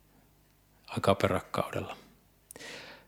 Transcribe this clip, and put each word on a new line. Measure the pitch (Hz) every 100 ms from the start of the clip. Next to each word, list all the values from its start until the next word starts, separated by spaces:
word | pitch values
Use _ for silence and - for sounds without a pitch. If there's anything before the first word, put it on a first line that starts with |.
| _ _ _ _ _ _ _ _ -
agape-rakkaudella. | - - 98 95 92 - 92 - 92 95 - - - _ _ - - - - - -